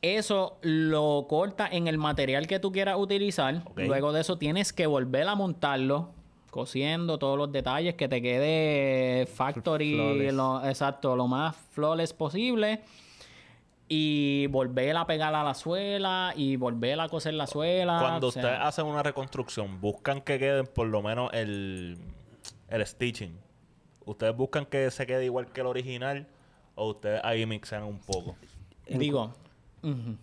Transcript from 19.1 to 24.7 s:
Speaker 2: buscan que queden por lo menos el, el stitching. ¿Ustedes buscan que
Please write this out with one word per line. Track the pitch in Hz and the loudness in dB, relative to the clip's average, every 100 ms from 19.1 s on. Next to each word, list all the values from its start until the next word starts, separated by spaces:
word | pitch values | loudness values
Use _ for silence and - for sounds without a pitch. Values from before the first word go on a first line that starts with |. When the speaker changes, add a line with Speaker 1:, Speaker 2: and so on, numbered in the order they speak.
| 139 131 131 120 - 101 95 | -2 -6 -6 -6 -4 -6 -2
Speaker 2:
buscan | 101 101 - 139 | -4 -2 -2 -2
que | 135 139 | -2 0
queden | 135 139 131 | 2 2 0
por | - 113 | -2 0
lo | 107 | 0
menos | 104 113 123 | 0 -2 -2
el, | 117 110 101 98 92 90 87 87 - - - - - - | -2 -2 -4 -4 -6 -8 -10 -14 -16 -20 -18 -18 -18 -6
el | 113 104 | -4 -4
stitching. | - 123 113 98 85 - _ _ - _ _ | -2 -4 -4 -10 -12 -20 _ _ -20 _ _
¿Ustedes | - 104 110 117 | -14 -2 0 0
buscan | 131 151 | -2 -2
que | 139 | -2